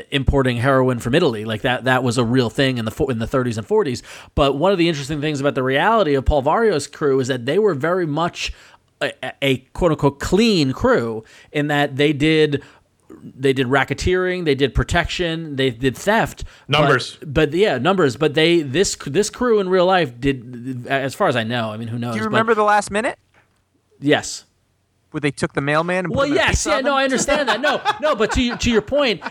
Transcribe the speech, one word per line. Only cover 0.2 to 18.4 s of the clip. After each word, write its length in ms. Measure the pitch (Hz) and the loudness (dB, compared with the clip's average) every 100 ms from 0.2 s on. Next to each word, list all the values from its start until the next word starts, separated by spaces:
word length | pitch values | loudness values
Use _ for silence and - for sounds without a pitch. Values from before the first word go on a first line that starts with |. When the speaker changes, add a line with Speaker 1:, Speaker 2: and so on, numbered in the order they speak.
| 131 139 127 120 | 0 2 2 0
Speaker 1:
heroin 420 | 131 135 127 123 | 2 2 2 0
from 160 | 117 | 0
Italy. 300 | 143 170 110 | 2 2 0
Like, 180 | 110 110 | -4 -4
that, 220 | 131 123 | -2 -2
that 180 | 117 127 | 0 2
was 160 | 127 113 | 2 0
a 60 | |
real 260 | 113 127 117 | 2 2 0
thing 280 | - 135 123 | 0 -2 -2
in 60 | |
the 60 | 110 | -4
fo-, 160 | - 139 | -4 -2
in 140 | 117 | -2
the 80 | 113 | -2
thirties 280 | 135 123 110 | -2 -2 -4
and 60 | |
forties. 380 | 110 214 151 123 - - - | -2 0 0 -4 -10 -20 -8
But 200 | - 143 | 0 0
one 180 | 143 175 | 2 2
of 60 | 196 | 2
the 100 | 170 | 2
interesting 320 | 147 135 156 | 0 -4 -6
things 180 | 147 147 | -4 -2
about 160 | 143 | -2
the 80 | 139 | 0
reality 520 | 131 135 185 226 170 | 0 2 2 2 2
of 100 | 139 | 2
Paul 180 | - 147 | 2 0
Vario's 460 | 127 185 226 151 - | 2 2 2 0 -4
crew 320 | - 147 135 | -4 0 0
is 80 | 123 | 0
that 180 | 127 117 | -4 -2
they 140 | 165 | 0
were 140 | 214 | 2
very 320 | 147 151 185 170 | 0 -2 -2 -2
much 460 | 143 170 - - - - - _ - | -2 -4 -4 -10 -10 -18 -20 _ -6
a, 120 | 143 - | -6 -6
a, 80 | 127 - | -12 -2
a 160 | 139 131 - | 0 0 -4
quote 200 | - 175 | -2 0
unquote 260 | 151 143 135 | 2 0 -2
clean 540 | - 185 233 190 139 | 0 2 4 4 0
crew 500 | 131 247 226 117 110 - - - | 0 2 2 0 -6 -12 -20 -8
in 160 | 151 147 | -4 0
that 260 | 147 147 | 0 0
they 180 | 131 147 | 2 2
did, 480 | 143 156 156 151 143 - - _ _ - - - | 2 2 4 2 0 -6 -20 _ _ -20 -20 -20
they 200 | - 135 | -2 0
did 120 | 131 123 | 2 2
racketeering, 760 | 139 123 135 180 185 185 180 | 2 0 -2 0 0 0 -2
they 100 | 165 | 0
did 200 | 135 131 | 2 0
protection, 800 | 123 127 170 160 - 170 165 165 135 | 0 0 0 -2 -2 -4 -4 -6 -2
they 140 | 135 | -2
did 260 | 113 131 120 | 0 -2 -2
theft. 480 | 190 220 147 - - - - | 0 0 0 -6 -16 -14 -2
But 100 | 147 | 2
Speaker 2:
Numbers. 380 | 147 131 - - 160 | 4 2 0 -12 -6
Speaker 1:
but, 260 | 135 151 | 0 0
yeah, 240 | 160 208 131 | 2 0 2
numbers. 380 | 139 196 147 113 | 2 2 2 2
But 160 | 151 | 0
they, 260 | 147 | 2